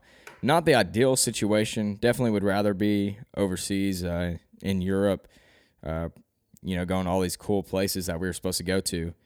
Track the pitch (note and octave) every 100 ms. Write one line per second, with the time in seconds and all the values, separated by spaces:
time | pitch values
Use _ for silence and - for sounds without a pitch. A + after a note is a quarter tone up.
0 | _ - - - B2+ E3 E3 B2 F2+ G2
1 | C3 C3 - A2+ G#2 G#2+ A2 - G#2 G2+
2 | A#2+ A#2+ B2 G#2 G2 G2 G#2 F#2+ G#2 G#2
3 | G2+ G2+ - - G2 F2+ - G2 G2 F#2
4 | F2 F2 F2 E2+ _ - G2 F#2+ F#2 G2
5 | G2+ F#2 - _ _ _ _ _ - D#2+
6 | E2 - _ _ _ - - F2+ F2 F#2
7 | F2+ F#2 F#2 - - G2+ F2 F#2 G2 G2
8 | F2+ E2 F#2 F2 F#2 F2+ F2 F#2+ - F2
9 | E2 -